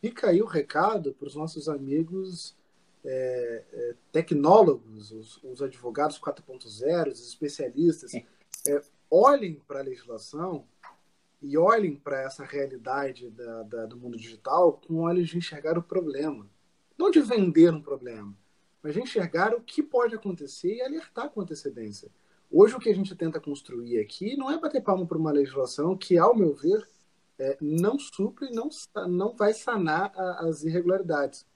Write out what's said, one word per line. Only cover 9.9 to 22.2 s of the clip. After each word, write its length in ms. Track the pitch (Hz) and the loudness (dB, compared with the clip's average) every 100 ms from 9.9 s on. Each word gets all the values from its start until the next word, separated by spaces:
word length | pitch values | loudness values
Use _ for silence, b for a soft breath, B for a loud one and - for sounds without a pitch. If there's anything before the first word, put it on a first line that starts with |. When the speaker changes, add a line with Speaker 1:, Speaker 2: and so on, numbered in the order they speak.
| 127 123 113 - 147 185 160 - _ - _ _ _ _ _ | -12 -12 -14 -12 -8 -8 -8 -12 _ -20 _ _ _ _ _
Speaker 1:
e 140 | 143 147 | -2 2
olhem 380 | 180 220 190 | 6 4 2
pra 280 | 139 - 135 | -4 -6 -6
essa 220 | 135 - | -6 -10
realidade 840 | 139 143 139 127 113 135 139 123 123 | -10 -6 -6 -8 -6 -4 -4 -8 -18
da, 320 | 110 120 113 | -16 -14 -12
da, 240 | 107 117 110 | -12 -10 -10
do 100 | 120 | -12
mundo 200 | 123 117 | -14 -14
digital 640 | 113 113 - 160 175 - - | -14 -14 -2 4 4 4 -6
com 140 | 165 | -2
olhos 280 | 165 180 165 | 0 0 0
de 100 | 170 | -4
enxergar 380 | 170 151 156 170 | -8 -8 -4 -4
o 60 | |
problema. 640 | 170 190 165 139 156 127 101 _ _ _ _ - | -2 -4 -4 -4 -6 -6 -14 _ _ _ _ 0
Não 140 | 370 | 4
de 100 | 339 | 6
vender 520 | 233 240 185 156 170 | 4 2 4 6 6
um 100 | 160 | 6
problema, 520 | - 135 123 113 101 101 _ _ _ _ | -6 -10 -8 -14 -16 -18 _ _ _ _
mas 120 | 156 | -6
de 60 | 156 | -6
enxergar 540 | 247 226 170 165 208 | -2 -2 -2 0 0
o 60 | 233 | 0
que 220 | - - | -4 -4
pode 320 | 294 247 240 | 0 2 0
acontecer 600 | 220 202 175 143 - 175 226 | -2 -8 -8 -10 -6 -4 -4
e 60 | |
alertar 460 | 254 320 - - 277 | -6 -6 -10 -10 -8
com 100 | 226 | -8
antecedência. 680 | 180 151 143 120 110 101 - _ | -8 -8 -10 -10 -12 -14 -20 _